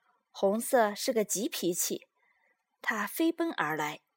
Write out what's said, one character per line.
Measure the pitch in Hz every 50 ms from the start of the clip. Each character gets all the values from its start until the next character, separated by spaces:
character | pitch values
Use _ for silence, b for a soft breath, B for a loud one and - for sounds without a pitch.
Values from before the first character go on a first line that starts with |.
| _ _ _ _ _ _
红 | - - - 196 202 226
色 | 233 - - 247 226 208 208
是 | - - - 247
个 | 226 208
急 | - - 180 220 339
脾 | - - - 175
气， | 180 - - - 185 - - _ _ _ _ _ _ _ _ _ _ _ _ _ _ _
它 | - - - 214 208
飞 | 208 - - 330 330
奔 | 330 - 339 330
而 | - - 160 151 156
来， | 151 151 151 151 - _ _ _